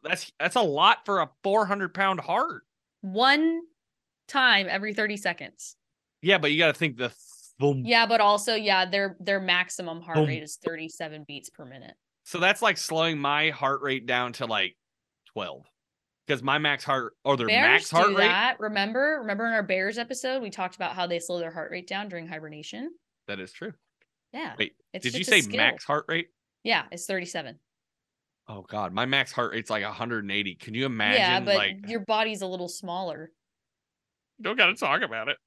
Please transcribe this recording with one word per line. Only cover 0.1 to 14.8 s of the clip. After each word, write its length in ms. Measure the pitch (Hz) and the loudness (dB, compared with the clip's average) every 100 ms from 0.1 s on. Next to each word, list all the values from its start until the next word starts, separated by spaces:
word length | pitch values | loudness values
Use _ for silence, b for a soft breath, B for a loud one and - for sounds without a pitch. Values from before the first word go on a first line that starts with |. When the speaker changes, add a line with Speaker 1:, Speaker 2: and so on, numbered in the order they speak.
| 180 - _ | -4 -4 _
Speaker 1:
that's 160 | 175 254 | 0 4
a 60 | |
lot 420 | 196 143 185 233 | 2 6 6 6
for 160 | - 196 | 2 0
a 100 | 151 _ | 0 _
four 240 | 202 208 202 | 2 4 4
hundred 260 | 202 185 | 0 -2
pound 280 | 185 196 185 | 0 0 0
heart. 420 | - 190 320 311 _ _ _ _ | 0 0 0 -4 _ _ _ _
Speaker 2:
One 580 | 196 190 254 285 320 330 339 _ _ _ _ _ _ | -6 2 4 6 4 0 -6 _ _ _ _ _ _
time 400 | 277 254 208 185 | 2 4 4 2
every 240 | 190 208 | -4 -4
thirty 240 | 208 214 208 | -2 -2 -2
seconds. 580 | 202 170 123 _ - - _ _ _ _ | -4 -6 -12 _ -20 -20 _ _ _ _
Speaker 1:
Yeah, 160 | 165 196 | 2 4
but 120 | 147 | 4
you 80 | 151 | 4
gotta 140 | 165 | 4
think 240 | 143 160 120 | 4 -2 -2
the 140 | 123 - - - - _ | -6 -6 -20 -20 -20 _
thump. 220 | 139 139 131 | 2 2 2
Speaker 2:
Yeah, 200 | 233 226 | 4 4
but 140 | 226 | 6
also, 320 | 208 208 208 | 6 4 2
yeah, 320 | 220 208 190 185 | 0 2 2 2
their, 300 | 202 196 185 | 0 -2 -4
their 180 | 175 196 | -2 -2
maximum 600 | 185 180 180 - 175 165 | 2 0 0 -6 -10 -10
heart 160 | 175 160 | -2 0
Speaker 1:
Boom. 100 | 151 | 2
Speaker 2:
rate 140 | 156 | -2
is 140 | 151 - | -8 -8
thirty-seven 680 | 170 165 160 - 160 156 147 | -8 -8 -10 -10 -12 -12 -14
beats 220 | 143 - | -16 -16
per 140 | _ 139 | _ -20
minute. 280 | 131 - - _ _ | -20 -20 -20 _ _
Speaker 1:
So 140 | - 175 | -12 2
that's 240 | 180 202 | 4 4
like 140 | 226 180 | 2 2
slowing 400 | - 160 165 156 | -2 0 0 0
my 320 | 143 147 156 | 0 2 0
heart 320 | 135 139 139 | 0 -2 0
rate 220 | 139 131 120 | -2 -4 0
down 260 | 123 123 | 0 0
to, 120 | 120 120 | -4 -4
like, 300 | 107 92 _ | -2 -2 _